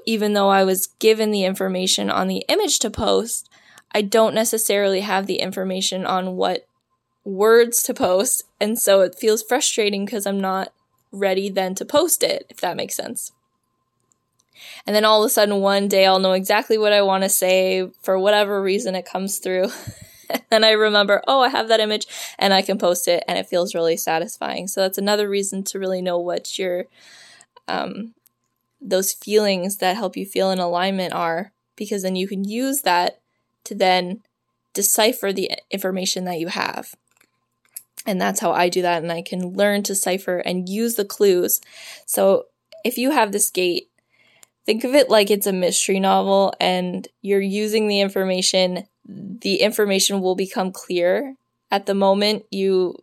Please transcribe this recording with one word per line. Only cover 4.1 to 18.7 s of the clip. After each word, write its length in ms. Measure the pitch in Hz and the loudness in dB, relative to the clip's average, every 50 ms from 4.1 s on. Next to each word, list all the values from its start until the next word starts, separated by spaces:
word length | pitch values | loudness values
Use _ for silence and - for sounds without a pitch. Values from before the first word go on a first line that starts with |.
| 202 226 220 214 - | 4 4 4 4 2
necessarily 640 | 214 226 233 - 220 - - 202 202 202 196 196 185 | 0 0 0 0 -2 0 0 0 2 2 2 0 0
have 280 | 202 208 190 190 196 196 | -2 -2 -2 -2 -2 -2
the 120 | 185 - | -4 -4
information 680 | - 190 190 196 185 190 185 190 190 - 190 185 185 | -4 -4 -4 -4 -4 -4 -4 -4 -4 -4 -4 -4 -2
on 300 | - 185 185 185 185 185 | -2 -2 -2 -2 -4 -2
what 320 | 185 185 185 185 - - _ _ _ _ _ _ _ _ _ _ _ - | -2 -2 -2 -2 -4 -8 _ _ _ _ _ _ _ _ _ _ _ -12
words 580 | 208 196 185 208 220 226 240 233 233 233 - - | -8 -2 2 4 6 8 6 6 4 2 -2 -2
to 100 | - 247 | -2 -2
post. 500 | - 269 180 180 185 208 254 - - - _ _ - | 0 0 2 2 2 2 2 -2 -4 -4 _ _ -4
And 180 | 208 208 226 233 | -2 -2 -2 0
so 240 | - - 294 294 | 2 4 4 6
it 140 | 285 185 185 | 4 2 0
feels 260 | - - 220 214 220 | 0 0 0 0 0
frustrating 640 | 220 - 240 277 - - - - 214 208 208 196 202 | 0 -2 -2 0 0 0 0 0 0 0 0 -2 -4
'cause 220 | 202 - 208 196 196 | -4 -6 -6 -4 -4
I'm 120 | 196 196 | -2 -2
not 340 | 190 190 185 190 190 - _ _ _ _ _ _ _ _ | -2 -2 -2 -4 -4 -8 _ _ _ _ _ _ _ _
ready 380 | - 196 196 196 190 190 196 202 | -6 -2 -2 0 0 0 -2 -2
then 240 | 185 196 190 185 185 | -2 -2 -2 -2 -4
to 100 | 196 - | -6 -4
post 380 | - - 294 330 339 - - - | 0 0 2 2 2 0 0 0
it, 220 | 165 - - - - | 0 -2 -2 -8 -12
if 80 | - - | -12 -6
that 180 | - 180 170 | -6 -4 -4
makes 200 | 202 - 196 - | -4 -6 -8 -6
sense. 360 | - - - - - - - _ _ _ _ _ _ _ _ _ _ _ _ _ _ _ _ _ _ _ _ _ _ _ _ _ - - - - - - | -8 -8 -8 -8 -10 -12 -14 _ _ _ _ _ _ _ _ _ _ _ _ _ _ _ _ _ _ _ _ _ _ _ _ _ -20 -20 -20 -20 -12 -4
And 100 | - 208 | 0 2
then 100 | 214 214 | 4 4
all 180 | 214 220 214 208 | 6 6 6 4
of 40 | 269 | 4
a 20 | |
sudden 320 | - 226 208 208 202 202 | 4 4 4 4 4 2
one 260 | 196 196 196 196 202 202 | 2 2 2 2 2 2
day 180 | 202 190 190 | 4 6 6
I'll 140 | 190 190 190 | 6 6 4
know 140 | 190 190 185 | 4 2 2
exactly 440 | 190 190 196 208 208 208 - 226 220 | 2 2 2 0 0 2 2 0 2
what 160 | 214 208 208 | 4 4 4
I 80 | 208 | 4
wanna 280 | 202 190 190 190 190 196 | 4 4 2 2 0 0
say 600 | - - 185 185 185 185 185 185 190 185 185 185 - _ | 0 0 2 2 4 4 4 2 0 0 -2 -4 -8 _
for 180 | - - 190 190 | -4 -2 0 2
whatever 420 | 185 202 208 208 208 202 208 196 | 2 4 4 4 2 2 0 -2
reason 320 | 196 190 | 0 0